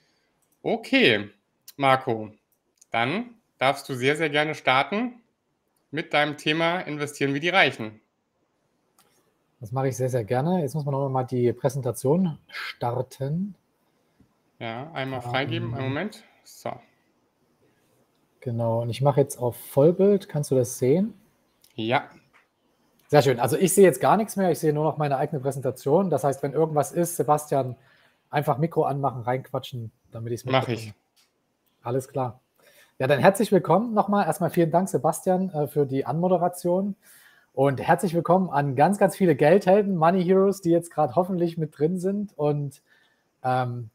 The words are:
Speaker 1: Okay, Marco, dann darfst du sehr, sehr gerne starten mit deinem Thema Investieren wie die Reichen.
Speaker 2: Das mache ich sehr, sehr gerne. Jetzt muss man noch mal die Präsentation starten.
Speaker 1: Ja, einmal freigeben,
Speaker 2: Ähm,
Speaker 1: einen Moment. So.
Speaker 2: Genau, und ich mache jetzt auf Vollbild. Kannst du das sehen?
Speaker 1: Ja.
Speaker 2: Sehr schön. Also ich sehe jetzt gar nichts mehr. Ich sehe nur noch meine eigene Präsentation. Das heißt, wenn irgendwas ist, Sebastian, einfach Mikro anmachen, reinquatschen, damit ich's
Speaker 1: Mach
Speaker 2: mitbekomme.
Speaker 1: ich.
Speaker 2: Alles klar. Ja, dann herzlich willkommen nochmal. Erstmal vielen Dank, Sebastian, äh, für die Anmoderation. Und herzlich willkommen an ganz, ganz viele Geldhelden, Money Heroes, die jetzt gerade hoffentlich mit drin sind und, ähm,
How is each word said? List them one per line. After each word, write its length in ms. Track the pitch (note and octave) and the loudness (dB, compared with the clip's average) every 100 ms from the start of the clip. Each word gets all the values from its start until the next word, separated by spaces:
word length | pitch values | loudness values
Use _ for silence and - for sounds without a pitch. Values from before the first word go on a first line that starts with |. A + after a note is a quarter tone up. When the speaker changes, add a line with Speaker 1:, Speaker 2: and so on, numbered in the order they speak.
| _ _ _ _ _ _ | _ _ _ _ _ _
Speaker 1:
Okay, 640 | D3+ A3 - C4+ F3+ G#2 G2+ _ _ _ - - | -4 -4 0 4 4 2 -2 _ _ _ -20 0
Marco, 560 | C3+ C3 - A2 G#2+ - _ _ _ _ _ | 2 4 2 -6 -8 -18 _ _ _ _ _
dann 440 | A2+ A#2+ F#3+ B3 - _ _ | -4 -2 -4 -8 -16 _ _
darfst 320 | B2+ C#3 - | -2 -2 -8
du 40 | |
sehr, 220 | B2+ C3 D3+ | -2 -2 0
sehr 140 | D#3+ | -2
gerne 260 | D3 D#3 D3 | 0 -2 -2
starten 640 | - C3 C3+ G3+ B3 - _ _ _ _ _ _ _ | 2 2 0 -4 -6 -10 _ _ _ _ _ _ _
mit 220 | D3 E3 | -10 -2
deinem 240 | D3 D3 C#3+ | 0 0 -2
Thema 420 | D3+ D#3 E3 F3+ | -2 0 0 -2
Investieren 540 | - D3 C#3+ - C#3 | -6 -8 -8 -2 -2
wie 80 | C#3+ | 0
die 80 | E3+ | 0
Reichen. 500 | F#3+ D#3 - G#2+ G#2+ _ _ _ _ _ _ _ _ _ _ _ _ _ _ _ _ | 4 2 2 -10 -12 _ _ _ _ _ _ _ _ _ _ _ _ _ _ _ _
Speaker 2:
Das 140 | G#2+ | -10
mache 160 | C3 C3+ | -4 -4
ich 80 | A#2 | -2
sehr, 120 | B2+ | -2
sehr 140 | B2 | -2
gerne. 380 | G2+ B2 D#3 F#3 | -2 -2 0 -2
Jetzt 140 | C#3 D#3 | -2 -4
muss 100 | C#3+ | -4
man 80 | |
noch 160 | C#3 C#3 | -4 -2
mal 160 | C3 B2+ | -2 -2
die 260 | B2+ A#2+ | 0 0
Präsentation 880 | A2+ C#3 C#3 B2 A2+ C3 E3+ F#3 C#3+ _ | 0 -4 -2 -6 -2 0 2 0 -4 _
starten. 1080 | - - - B2 A#2 B2 - C3+ E3 G3+ F3 _ _ _ _ _ _ _ _ _ _ | -14 -12 -6 -6 -4 -8 -8 -6 -4 -6 -10 _ _ _ _ _ _ _ _ _ _
Speaker 1:
Ja, 300 | A#2 A2+ D3+ | -10 -10 -10
einmal 280 | D3 C3+ C3 | -8 -6 -6
freigeben, 480 | B2 C3 C#3+ C#3+ A#2 | -4 -4 -2 -4 -6
Speaker 2:
Ähm, 40 | C3 | -6
Speaker 1:
einen 80 | C3+ | -4
Moment. 340 | C#3+ G#3 - _ _ _ | -4 -8 -12 _ _ _
So. 260 | - - - _ _ _ _ _ _ _ _ _ _ _ _ _ _ _ _ | -14 -12 -12 _ _ _ _ _ _ _ _ _ _ _ _ _ _ _ _
Speaker 2:
Genau, 420 | B2+ A#2 A#2 A2+ | -8 -4 -2 -2
und 60 | A#2+ | -4
ich 120 | A2+ | 0
mache 180 | C#3+ C#3 | 2 2
jetzt 180 | C3+ - | 0 -2
auf 200 | B2 - | -6 -6
Vollbild. 720 | - - D3+ F3+ G3 G3+ - | -4 4 4 6 2 2 -2
Kannst 200 | D3+ D3 | -8 0
du 60 | C3 | 0
das 240 | A2+ - | 0 -2
sehen? 340 | B2+ D#3+ A3 - _ _ _ _ _ - | 2 2 0 -6 _ _ _ _ _ -8
Speaker 1:
Ja. 340 | A2 C3 - - _ _ _ _ _ _ _ _ _ | -2 -2 -4 -18 _ _ _ _ _ _ _ _ _
Speaker 2:
Sehr 120 | D3 | 4
schön. 160 | C3+ A#2+ | 4 2
Also 200 | A#2 D3+ | 0 0
ich 160 | F#3 | 2
sehe 100 | - | 6
jetzt 160 | F#3 E3+ | 6 6
gar 160 | - F#3 | 2 2
nichts 220 | A3 G3 | 0 -2
mehr. 120 | F#3 | -2
Ich 100 | E3+ | 0
sehe 120 | D#3 | 0
nur 140 | D3 D3+ | 0 -2
noch 100 | D3 | -2
meine 220 | D3 C3+ | -2 -2
eigene 240 | D3 C#3+ | -2 -4
Präsentation. 680 | C3+ C3+ B2+ - C#3 E3 G3 | -4 -4 -6 -4 2 2 2
Das 140 | C#3+ | 0
heißt, 180 | C#3+ C3+ | 0 -2
wenn 120 | C#3+ | -4
irgendwas 400 | C#3+ D#3+ D3 C#3 | -2 0 0 -2
ist, 240 | E3+ E3+ - | -2 -4 -2
Sebastian, 580 | C#3 D3+ - C#3+ B2+ A#2+ _ _ _ _ _ | 0 0 0 -2 -2 -8 _ _ _ _ _
einfach 280 | C#3+ D3+ B2 | -4 -2 0
Mikro 260 | E3 D#3+ | 0 0
anmachen, 400 | C#3+ C#3 C#3 B2 | -2 -2 -4 -4
reinquatschen, 680 | A#2 C3 - C3+ - B2 A2+ _ _ | -4 -4 -4 -10 -10 -12 -14 _ _
damit 180 | A2+ A#2 | -12 -8
ich's 140 | A#2 C3 | -8 0
Speaker 1:
Mach 200 | C3 A#2+ | 0 0
Speaker 2:
mitbekomme. 80 | A2+ | -4
Speaker 1:
ich. 180 | A2 - _ _ _ _ _ _ _ _ | -8 -16 _ _ _ _ _ _ _ _
Speaker 2:
Alles 240 | A#2+ C3 - | -6 -6 -4
klar. 320 | C#3 B2 - _ _ _ _ _ _ | -6 -6 -8 _ _ _ _ _ _
Ja, 100 | C3 | 2
dann 120 | C#3+ | 6
herzlich 320 | F3+ F#3+ G#3+ | 6 4 2
willkommen 420 | F#3+ - F3 A#3+ | 0 4 0 2
nochmal. 320 | G#3+ - G#3 E3 | -2 0 0 0
Erstmal 260 | - E3+ | -2 -2
vielen 200 | - E3 | 0 2
Dank, 160 | E3+ F#3+ | 2 0
Sebastian, 640 | C#3+ D#3+ D#3+ F#3+ F#3 F#3 | -2 -2 -2 -2 0 -2
äh, 180 | D3+ C#3+ | -4 -2
für 180 | D3+ C3+ | -2 0
die 200 | C3+ B2+ | -2 -2
Anmoderation. 920 | D3+ F3+ F3+ F3 F3 F3+ F3+ G3+ F#3+ _ - - _ _ | -2 0 2 0 -2 -2 0 -2 -8 _ -20 -20 _ _
Und 280 | - C#3 C3 | 0 0 0
herzlich 320 | - E3 F#3+ | 2 2 2
willkommen 360 | E3+ D#3 F3+ F3+ | 0 2 2 2
an 280 | C#3+ C#3+ B2+ | 0 0 2
ganz, 220 | D#3+ G3+ | 2 4
ganz 180 | G3 - | 0 4
viele 180 | F#3 C3+ | 2 4
Geldhelden, 600 | D3 G3 F#3+ G3 G3 F3+ | 6 6 6 4 4 2
Money 260 | D#3+ F#3+ | 2 2
Heroes, 380 | F3 F#3+ G3 F#3+ | 4 4 4 2
die 100 | E3+ | 2
jetzt 200 | E3+ E3+ | 2 0
gerade 220 | - D3 F3 | -2 0 2
hoffentlich 420 | F3+ F3+ E3+ E3 | 0 -2 -2 -2
mit 200 | D3+ - | -8 -2
drin 220 | D3+ F#3 | -2 0
sind 320 | F3+ G3+ G3+ - | -4 -4 -8 -2
und, 440 | D3 D3 C#3+ - _ _ _ _ _ _ | -2 -2 -6 -10 _ _ _ _ _ _
ähm, 480 | B2+ B2+ B2 A#2+ A2+ | -2 -2 -2 -6 -12